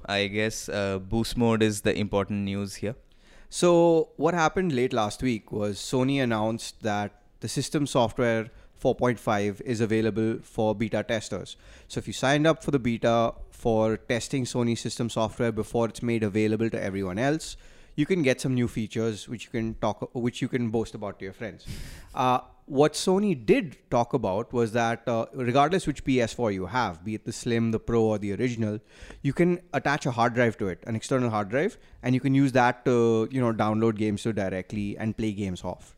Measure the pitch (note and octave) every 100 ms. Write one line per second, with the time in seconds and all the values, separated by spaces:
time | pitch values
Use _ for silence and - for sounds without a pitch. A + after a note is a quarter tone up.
0 | - G2+ G2+ G2+ A2 A2 - G2 G2 F#2+
1 | F#2+ A2+ A2 B2 A#2 A2 G#2+ G#2 A2 -
2 | G2+ G2+ G2 G2+ G2+ G2 G2+ - G2+ -
3 | - - - - - - F3 E3+ E3+ E3
4 | D#3 - C#3+ F3 D#3 G3 F#3 B2+ B2 A#2+
5 | G#2 - B2+ A2+ - G#2+ G#2 G2 - C3
6 | B2+ C#3 B2+ A2 A2 A2+ - - A2 G#2
7 | G#2 - _ _ A2+ - C3 D#3+ C#3+ D3
8 | A#2 - A#2+ A2+ A2 - - - C3+ A#2
9 | B2 A2+ - G#2+ G#2 F#2+ - A2+ A2+ A2
10 | A2 G#2 A2 A#2+ - - A2 G#2 A2+ G#2+
11 | G#2+ A2+ - G2 F2 - - - - -
12 | A2+ G2+ C3 D3 D#3 D3+ - C#3+ A#2 A2+
13 | A#2+ A#2 A#2 - - - A#2+ A2 A2 A2
14 | - A#2+ - C#3 B2 B2+ A#2+ A2+ A#2+ -
15 | A#2+ A#2 A2 - A#2+ A2 G#2 A#2+ A#2 -
16 | A#2+ A#2 G#2+ G2+ G#2+ G#2+ A2+ G#2 G2 F#2+
17 | F#2+ F#2 C3+ D#3+ - - - - - -
18 | D3 F#3 C3 B2 C#3 B2+ A#2+ - A2 A#2
19 | A2+ G#2 - A#2+ - A#2 A2+ A2 A2+ G2+
20 | B2+ B2+ A#2+ - B2 C3 A#2 A2+ G#2+ A2
21 | G#2 F#2+ F#2+ - A2 E2+ - - - -
22 | - - B2+ B2+ - - - C3+ D3+ -
23 | - F#3+ G#3 D3+ A2 B3 F3+ - _ B2
24 | A#2+ C#3 G#2+ F#2 A#2+ B2 A2+ A2+ A#2 A#2
25 | - A2+ A#2 C#3+ B2 B2+ F3+ F#3 - C#3
26 | - B2+ A2+ - A#2 F#2+ F2+ B2 A2+ E2
27 | F#2 G#2+ - A2 B2 A#2 A2+ A2 - A#2
28 | A2 G#2+ G2+ G2 B2+ A2+ A2 G#2+ - -
29 | - - C#3 B2+ F3 F3 - C3+ C#3+ C#3+
30 | D3 A#2 A#2+ A#2 A#2+ G#2 G2+ E2+ - A2
31 | - C3+ B2 A2 G2+ B2 F#3 - - -
32 | B2 B2+ C#3 C3+ C#3 B2 B2 B2 - A#2+
33 | A#2 A2+ A2 C3 A#2+ A2 G#2+ G#2+ A2+ G#2+
34 | G#2+ G#2 A2+ G#2+ F#2+ F#2 F#2 A2 G2+ -
35 | A2 G#2 A2 G2+ G2+ F2+ F#2 F2 -